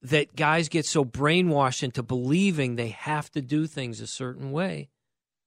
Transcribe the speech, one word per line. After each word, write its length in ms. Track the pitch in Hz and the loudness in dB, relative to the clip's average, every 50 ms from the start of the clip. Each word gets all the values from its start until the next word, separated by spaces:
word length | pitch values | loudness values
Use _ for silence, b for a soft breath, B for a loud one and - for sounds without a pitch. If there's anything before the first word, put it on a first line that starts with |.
that 340 | - 127 151 151 147 - - | -4 0 2 2 2 0 -2
guys 320 | - 160 147 156 165 170 143 | 0 2 2 2 2 2 0
get 180 | - 165 147 | 0 -2 0
so 200 | - - 165 139 | 0 2 2 2
brainwashed 800 | 123 - 127 139 147 165 180 185 175 151 143 139 127 127 - - | 0 0 0 2 4 4 4 4 4 4 4 4 2 2 0 -4
into 200 | 131 - - 120 | -4 -4 -4 -4
believing 720 | 113 131 127 123 127 147 180 196 202 180 151 135 127 120 | -2 -2 -2 0 2 4 4 4 4 4 2 0 0 0
they 140 | 117 117 113 | -2 -4 -4
have 420 | 110 - - 143 151 151 143 - | -6 -8 -6 -4 -4 -4 -4 -4
to 100 | - 156 | -6 -6
do 240 | 135 123 147 151 156 | -4 0 0 0 0
things 360 | 156 - 147 131 120 113 107 | -2 -4 -6 -8 -6 -8 -8
a 60 | 113 110 | -10 -10
certain 440 | - - 131 123 127 135 135 135 | -8 -8 -6 -8 -8 -8 -8 -6
way, 380 | 135 156 185 190 170 147 143 - _ _ _ _ _ _ _ _ _ _ _ | -4 -2 -2 -2 -4 -6 -10 -12 _ _ _ _ _ _ _ _ _ _ _